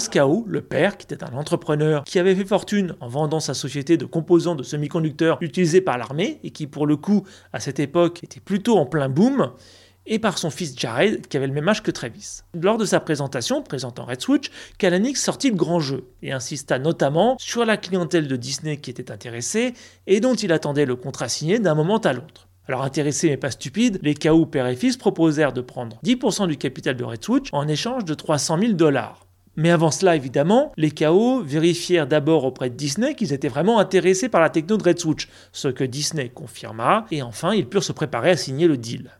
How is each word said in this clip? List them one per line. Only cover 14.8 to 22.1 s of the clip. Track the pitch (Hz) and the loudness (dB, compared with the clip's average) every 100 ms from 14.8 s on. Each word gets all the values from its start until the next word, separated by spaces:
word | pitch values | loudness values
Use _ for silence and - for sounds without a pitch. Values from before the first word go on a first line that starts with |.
| 190 180 240 262 | 2 2 0 -2
sortit | - - 185 | -4 0 0
le | 196 | 2
grand | 156 170 | 2 0
jeu | 139 139 - _ | 0 -4 -10 _
et | 143 | -8
insista | 135 - 143 - 131 | -8 -6 -8 -2 -2
notamment | 147 165 147 156 220 254 | 0 0 2 4 2 0
sur | - 233 | -4 -2
la | 226 208 | 0 0
clientèle | - 185 165 175 147 | -2 -2 0 0 0
de | 131 | -2
Disney | 123 139 156 147 | -6 -8 -6 -8
qui | 131 | -8
était | 123 127 | -12 -12
intéressée | 110 123 117 120 214 247 247 - - - | -12 -12 -8 -4 -2 -2 -4 -16 -10 2
et | 202 | 4
dont | 247 | 4
il | 233 208 | 2 2
attendait | 160 151 139 139 | 0 0 0 0
le | |
contrat | 123 139 - 127 | -2 -6 -6 -6
signé | - 151 226 | -4 0 2
d'un | 185 | 2
moment | 151 156 220 | 2 2 2
à | 208 | 0